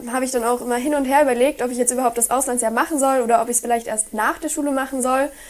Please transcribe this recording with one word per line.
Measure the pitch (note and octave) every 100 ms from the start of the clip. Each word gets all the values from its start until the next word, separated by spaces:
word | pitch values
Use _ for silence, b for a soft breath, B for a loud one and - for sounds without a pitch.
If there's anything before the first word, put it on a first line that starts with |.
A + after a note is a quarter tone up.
| A#3+
habe | B3+ B3+
ich |
dann | B3+
auch | A#3 B3
immer | A#3+ A#3+
hin | C4+
und | D4 C4
her | C#4
überlegt, | C#4 A#3+ B3 -
ob | B3
ich | B3
jetzt | B3
überhaupt | B3 B3 A#3+
das | A3+
Auslandsjahr | B3 B3+ B3 A3
machen | A3+ D#4+ D4+
soll | C4+ C4
oder | A#3 A#3
ob | A#3
ich's | A#3
vielleicht | A#3+ A#3 -
erst | G#3+ -
nach | G#3+ A3 -
der | D4+
Schule | D#4 C#4+
machen | C4+ C4+ C4+
soll, | B3+ C4 C#4+ B B